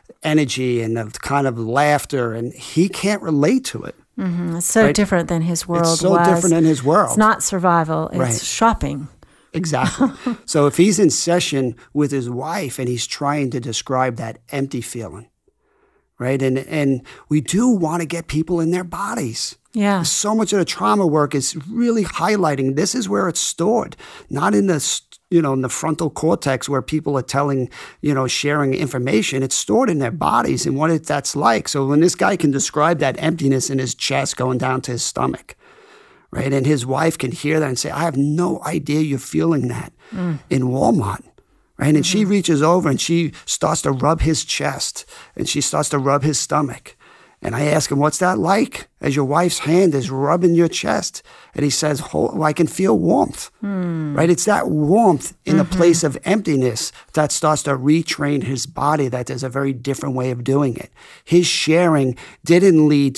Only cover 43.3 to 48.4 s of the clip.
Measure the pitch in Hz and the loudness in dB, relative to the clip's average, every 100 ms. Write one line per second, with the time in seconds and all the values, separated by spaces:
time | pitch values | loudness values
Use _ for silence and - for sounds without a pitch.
43.3 | - - - 170 160 143 131 143 160 156 | -6 -8 -2 -2 0 -2 0 0 2 2
44.3 | 151 - - 143 135 - - - - - | 0 -4 -4 -4 -4 -8 -10 -16 -20 -14
45.3 | - - 143 - 151 147 143 135 139 147 | -8 -4 -2 -2 -2 -2 0 0 2 0
46.3 | 135 - 151 135 - - - _ - _ | -2 -2 -2 -2 -6 -18 -20 _ -20 _
47.3 | - - 117 147 156 - 139 147 - 185 | -10 -6 -2 0 0 0 0 0 0 0
48.3 | 190 | 0